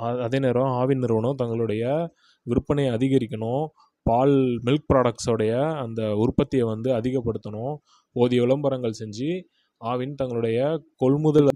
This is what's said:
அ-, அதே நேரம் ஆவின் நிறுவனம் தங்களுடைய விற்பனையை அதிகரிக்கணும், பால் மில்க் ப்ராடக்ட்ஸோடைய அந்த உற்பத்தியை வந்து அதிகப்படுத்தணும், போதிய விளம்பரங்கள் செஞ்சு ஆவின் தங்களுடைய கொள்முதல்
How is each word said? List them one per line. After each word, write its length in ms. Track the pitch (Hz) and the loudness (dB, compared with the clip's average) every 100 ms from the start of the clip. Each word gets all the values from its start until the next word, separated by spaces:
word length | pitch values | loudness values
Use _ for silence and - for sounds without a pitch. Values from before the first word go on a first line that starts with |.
அ-, 180 | 117 123 | -6 -4
அதே 180 | 117 135 | -2 0
நேரம் 340 | 131 120 135 | 2 2 0
ஆவின் 260 | 123 131 135 | 0 0 0
நிறுவனம் 360 | 120 113 120 | 2 0 0
தங்களுடைய 500 | 135 120 113 113 107 120 151 165 _ _ _ - | -2 -2 -2 -2 -2 -2 -2 -4 _ _ _ -2
விற்பனையை 480 | 123 - 143 135 | -2 0 0 0
அதிகரிக்கணும், 720 | 113 135 131 113 107 113 131 156 _ _ _ - | 0 2 2 0 -6 -4 -4 -6 _ _ _ 0
பால் 300 | 120 139 139 131 120 | 2 4 4 2 0
மில்க் 220 | 123 151 - | 0 0 2
ப்ராடக்ட்ஸோடைய 640 | 135 120 113 123 113 107 120 151 | 2 2 0 -2 0 0 0 -2
அந்த 420 | 156 120 113 110 104 | -4 -6 -4 -2 0
உற்பத்தியை 500 | 120 - 139 135 113 | 2 2 0 0 0
வந்து 240 | 110 120 | -2 -2
அதிகப்படுத்தணும், 800 | 120 123 131 113 107 101 107 127 147 _ _ _ 127 | -2 0 -2 -4 -6 -8 -8 -8 -10 _ _ _ 0
போதிய 240 | 120 123 | 2 4
விளம்பரங்கள் 580 | 123 139 143 131 120 107 | 2 2 0 -2 -4 -6
செஞ்சு 320 | 110 104 143 185 180 _ _ - | -10 -6 -4 -6 -10 _ _ -12
ஆவின் 340 | 117 127 127 | -6 -4 -6
தங்களுடைய 440 | 139 131 120 117 113 143 160 - - | -6 -4 -2 -2 0 -2 -4 -8 -2
கொள்முதல் 520 | 127 143 156 151 143 | 2 2 4 4 4